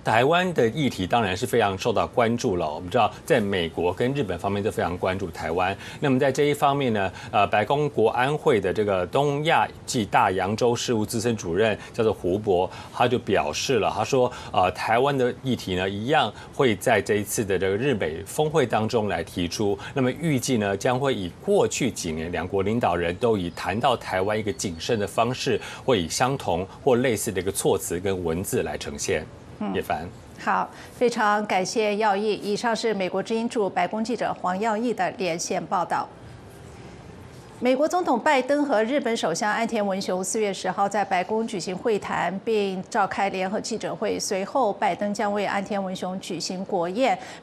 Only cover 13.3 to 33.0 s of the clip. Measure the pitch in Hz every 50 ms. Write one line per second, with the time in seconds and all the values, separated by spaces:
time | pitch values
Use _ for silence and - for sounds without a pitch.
13.3 | 101 87 76 73 76 - - - 139 113 95 82 76 98 110 - - 131 123 120
14.3 | - - - - - 104 92 92 95 - - - 110 120 131 143 143 135 123 123
15.3 | 104 - - 135 120 104 - - 92 90 92 98 101 101 107 123 151 151 131 110
16.3 | - - - - - - 143 127 110 - - - 120 104 98 - 110 104 104 -
17.3 | - - 117 95 98 90 92 95 98 104 127 147 127 101 95 82 98 101 98 -
18.3 | - - 156 156 151 165 135 113 127 113 107 113 - 120 107 101 92 85 82 -
19.3 | - 98 87 85 - - 110 101 101 98 - - - 143 135 123 127 - 160 170
20.3 | 147 127 - - 131 113 104 101 98 98 - 135 123 127 139 139 131 107 95 87
21.3 | 85 - - - 202 196 131 110 - - 156 120 - - - 87 80 80 80 90
22.3 | 87 82 80 92 92 98 95 98 110 123 117 101 85 87 87 85 90 87 - 117
23.3 | 113 104 90 85 82 - - 90 90 110 123 143 120 110 - - - 92 95 101
24.3 | 107 110 107 101 98 - - 107 82 82 - - 123 107 101 95 - - 117 117
25.3 | 127 - - 147 113 95 - - - - - - 131 104 85 80 - - 135 123
26.3 | 139 135 - - 90 85 95 95 - - - 139 127 117 127 139 113 101 - 120
27.3 | 98 95 87 98 92 - - 156 113 95 - - 85 87 92 98 95 92 90 82
28.3 | 80 78 98 - - 113 85 80 76 - - - 73 71 - - 95 78 - -
29.3 | - - - - - - 214 101 92 92 - - 87 78 80 92 - - - -
30.3 | - - - - 196 185 185 - - - - - - - 247 240 240 233 220 208
31.3 | 208 208 214 208 226 190 185 180 - 247 214 214 208 202 220 220 196 196 208 220
32.3 | 202 - - 196 208 196 - 240 226 208 - 233 214 202